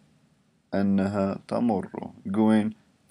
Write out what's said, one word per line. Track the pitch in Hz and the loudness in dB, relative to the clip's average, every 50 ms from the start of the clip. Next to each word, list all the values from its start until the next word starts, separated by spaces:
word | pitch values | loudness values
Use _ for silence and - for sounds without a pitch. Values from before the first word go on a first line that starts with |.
| _ _ _ _ _ _ _ _ _ _ _ _ _ _ - | _ _ _ _ _ _ _ _ _ _ _ _ _ _ -2
أنها | 95 98 98 98 98 95 98 101 104 98 98 - - - - | -2 0 2 2 2 0 0 0 -2 -2 -2 -4 -6 -8 -6
تمر، | - 107 120 120 107 92 - - - - - - - - - - | -4 -2 0 0 0 -2 -4 -6 -12 -12 -14 -14 -16 -14 -10 -6
going | 95 107 110 110 110 107 104 110 110 - _ _ _ _ _ _ | 0 2 4 4 4 4 2 0 -6 -8 _ _ _ _ _ _